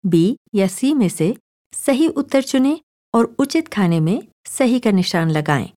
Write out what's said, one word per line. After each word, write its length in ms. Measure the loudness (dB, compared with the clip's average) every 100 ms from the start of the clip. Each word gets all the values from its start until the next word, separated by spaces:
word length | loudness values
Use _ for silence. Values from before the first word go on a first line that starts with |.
B 340 | 2 2 2 -2 _ -2
या 120 | -2
सी 260 | -2 -2
में 140 | 2 0
से 240 | 0 -4 -4 _ _ _
सही 340 | -6 -2 2 0
उत्तर 340 | 0 -2 -2
चुनें 380 | 0 0 0 -2 _ _ _
और 220 | 0 0 0
उचित 280 | -2 -2 -2
खाने 320 | -2 0 2
में 280 | 0 -2 -6 _ -16
सही 320 | -2 0 2
का 120 | 2
निशान 400 | 2 2 0 0
लगाएं। 380 | 0 0 -2 -2